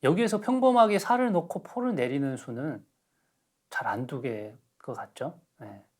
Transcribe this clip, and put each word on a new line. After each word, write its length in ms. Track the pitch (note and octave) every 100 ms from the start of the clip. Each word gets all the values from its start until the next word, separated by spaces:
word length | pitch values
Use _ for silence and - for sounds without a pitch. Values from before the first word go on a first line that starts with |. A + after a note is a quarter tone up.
여기에서 380 | C3 F3 A3+ G#3
평범하게 580 | G#3 B3+ C4 B3 A3 G3+
살을 340 | - A#3+ B3
놓고 300 | F3+ E3 F#3
포를 320 | - - B3
내리는 420 | F3+ B2 C#3 C#3 C3
수는 480 | - A#2+ D3+ A#2+ - _ _ _ _ _ _ _ _
잘 160 | - -
안 180 | G#2 B2+
두게 500 | C#3 B2+ A2 G#2+ A2+ _ _
것 160 | -
같죠. 460 | A2+ - - C3+ - _ -
네. 240 | A2 G2+ - _